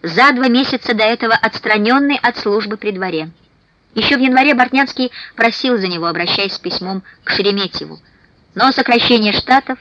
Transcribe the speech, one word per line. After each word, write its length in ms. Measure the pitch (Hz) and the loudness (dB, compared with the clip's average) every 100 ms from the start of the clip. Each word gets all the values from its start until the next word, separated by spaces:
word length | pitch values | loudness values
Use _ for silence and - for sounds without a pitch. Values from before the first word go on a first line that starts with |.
за 300 | 170 165 269 | -4 4 4
два 160 | 247 262 | 4 2
месяца 480 | 240 - - - 220 | 2 2 -2 -2 0
до 80 | |
этого 320 | 220 233 226 220 | 0 0 0 0
отстранённый 800 | - - 233 214 214 262 285 277 | 0 -4 -2 0 4 2 2 0
от 160 | 240 233 | -2 -2
службы 360 | 208 208 208 208 | -2 -2 -2 -6
при 140 | 208 | -6
дворе. 400 | 185 185 160 160 - _ _ _ _ _ | -4 -4 -4 -6 -14 _ _ _ _ _
Ещё 240 | 220 - 277 | -4 0 2
в 20 | |
январе 360 | 262 254 285 254 | 4 4 4 2
Бортнянский 560 | 254 262 269 - 254 - - - | 2 2 0 -2 -6 -6 -18 -2
просил 420 | 226 - 262 240 | -2 0 0 0
за 100 | 190 | -2
него, 200 | 170 170 | -2 -4
обращаясь 460 | 170 180 - 196 | -4 -4 -2 -4
с 40 | - | -6
письмом 460 | 185 - 185 190 - - | -8 -8 -6 -8 -10 -14
к 60 | - | -6
Шереметьеву. 720 | - 202 202 190 - 156 160 _ _ _ _ _ - | -2 0 -2 -4 -8 -12 -16 _ _ _ _ _ 0
Но 160 | 254 | 2
сокращение 600 | 262 254 240 - 240 214 | 2 0 0 4 2 2
штатов, 460 | 208 - 262 - 262 | -2 2 0 2 -10